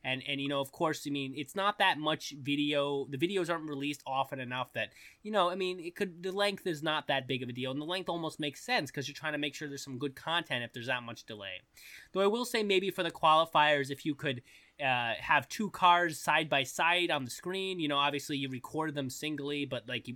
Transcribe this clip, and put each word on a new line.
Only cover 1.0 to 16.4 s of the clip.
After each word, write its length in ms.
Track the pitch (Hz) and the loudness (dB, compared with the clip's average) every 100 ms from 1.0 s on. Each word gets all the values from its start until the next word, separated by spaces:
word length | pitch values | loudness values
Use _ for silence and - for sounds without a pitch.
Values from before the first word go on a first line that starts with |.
I 60 | 147 | -4
mean, 220 | 143 135 | -4 -4
it's 220 | 135 147 196 | -6 -8 -2
not 220 | 196 202 | 0 4
that 200 | 190 147 | 4 4
much 340 | 151 156 - 143 | 0 -2 -4 -8
video. 680 | 131 143 147 147 143 143 131 | -2 0 2 2 0 0 -4
The 80 | 139 | -2
videos 320 | 170 196 165 | 0 0 0
aren't 180 | 165 156 | -2 -4
released 360 | 143 143 143 - | -6 -4 -6 -4
often 320 | 135 135 139 | -2 -2 -4
enough 340 | 123 127 123 | -6 -4 -4
that, 180 | 120 107 - - - | -4 -6 -6 -20 -16
you 80 | 208 | -2
know, 180 | 214 175 | 4 4
I 60 | 185 | 2
mean, 240 | 185 185 | -2 -2
it 160 | 165 - | -6 -4
could, 260 | 202 170 | -4 -4
the 80 | 180 | -6
length 340 | 190 202 196 | 2 2 2
is 160 | 190 151 | -4 -2
not 280 | 160 151 - | 0 0 0
that 180 | 139 127 | 0 0
big 160 | 131 | -2
of 60 | 123 | -2
a 40 | |
deal. 200 | 123 127 | -4 -4
And 80 | 135 | -4
the 60 | 151 | -4
length 220 | 185 185 | -4 -2
almost 300 | 170 160 - | -4 -4 -4
makes 240 | 151 - | -6 -6
sense 300 | - 247 139 | -2 0 0
'cause 160 | - 131 | -4 -8
you're 80 | 143 | -6
trying 160 | 156 | -4
to 60 | 151 | -2
make 180 | 147 - | -4 -4
sure 100 | 151 | -10
there's 160 | 139 | -10
some 160 | - 123 | -10 -6
good 160 | 139 | -6
content 480 | 131 - 170 156 127 | -6 -2 -2 0 -4
if 100 | 117 | -4
there's 140 | 127 120 | -8 -4
that 160 | 127 | -4
much 220 | 117 113 | -4 -12
delay. 380 | - 107 98 92 _ - - - - | -12 -12 -10 -12 _ -20 -20 -20 -6
Though 80 | 190 | 2
I 80 | 196 | 4
will 160 | 226 | 2
say 180 | 240 240 | 0 0
maybe 280 | 208 190 190 | 4 4 2
for 120 | 180 | 0
the 80 | 175 | -2
qualifiers, 800 | - 160 160 160 156 151 147 135 | 2 6 8 6 6 6 6 2
if 160 | 139 160 | -4 -4
you 80 | |
could, 280 | 139 151 123 - - - - | -2 -2 -4 -6 -20 -20 -4
uh, 340 | 139 123 117 110 | 0 0 0 -2
have 300 | - 151 123 | 4 4 4
two 220 | - 208 | -4 -4
cars 500 | - 180 175 175 160 | 4 8 8 4 -2
side 280 | - 156 | 2 2